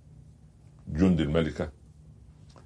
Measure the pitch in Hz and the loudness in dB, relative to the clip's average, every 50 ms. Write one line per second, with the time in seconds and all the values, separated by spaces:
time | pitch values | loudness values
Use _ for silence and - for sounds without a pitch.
0 | - - - - - - - - - - - - - - - - - - 80 76 | -20 -20 -20 -20 -20 -20 -20 -20 -20 -20 -20 -20 -20 -20 -20 -20 -14 -8 -2 2
1 | 95 95 90 78 80 71 76 82 80 76 73 - 82 76 - - - - - - | 2 4 4 2 0 0 0 0 -2 -2 -4 -6 -8 -8 -10 -16 -20 -20 -20 -20
2 | - - - - - - - - - - - - - | -20 -20 -20 -20 -20 -20 -20 -20 -20 -20 -20 -20 -20